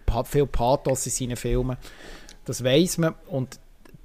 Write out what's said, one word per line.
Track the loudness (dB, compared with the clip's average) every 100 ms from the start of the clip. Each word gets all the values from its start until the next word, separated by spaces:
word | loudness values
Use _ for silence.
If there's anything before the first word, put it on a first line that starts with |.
pa-, | 0 0
viel | 0 0 2
Pathos | 2 2 2 2 -2 -2
in |
seinen | -4 -4 -4
Filmen. | 0 0 0 -4 -10 -18 -18 -18 -18 -14 -8
Das | -2
weiss | 4 4 4 2
man. | 0 -2 -6
Und | -4 -4 -10 -20 -20 -20 -8